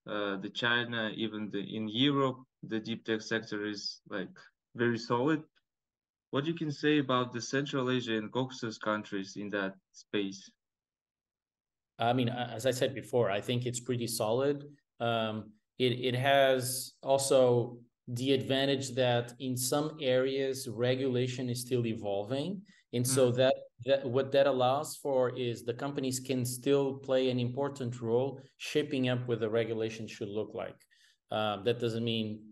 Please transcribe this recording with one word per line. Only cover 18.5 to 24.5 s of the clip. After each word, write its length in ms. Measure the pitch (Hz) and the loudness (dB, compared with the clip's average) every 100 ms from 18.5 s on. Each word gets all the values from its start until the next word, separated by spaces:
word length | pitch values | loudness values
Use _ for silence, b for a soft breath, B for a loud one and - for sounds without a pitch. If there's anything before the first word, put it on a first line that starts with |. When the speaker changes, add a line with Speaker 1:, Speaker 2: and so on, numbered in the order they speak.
| 135 139 131 123 | 2 2 2 0
Speaker 2:
that 380 | 120 123 120 120 - | 0 4 4 0 -6
in 180 | 131 127 | -4 -2
some 400 | 127 147 156 - | 0 0 0 -2
areas, 680 | 135 127 135 135 135 131 120 | 2 4 4 2 0 -2 -6
regulation 800 | 107 123 131 135 123 127 127 127 | 0 2 2 2 2 0 -2 -4
is 120 | 120 | -4
still 260 | 123 127 113 | -2 0 0
evolving. 760 | 104 101 98 107 135 165 202 - B B | -2 -2 -2 -2 -2 -4 -6 -12 B B
And 120 | 123 127 | -2 2
so 240 | 131 127 | 4 4
Speaker 1:
Mm. 60 | 120 | 6
Speaker 2:
that, 180 | 131 139 - - | 4 2 -4 -6
that, 220 | 117 139 131 | 2 2 2
what 260 | 123 131 | 0 2
that 140 | 139 | 4
allows 500 | 139 | 4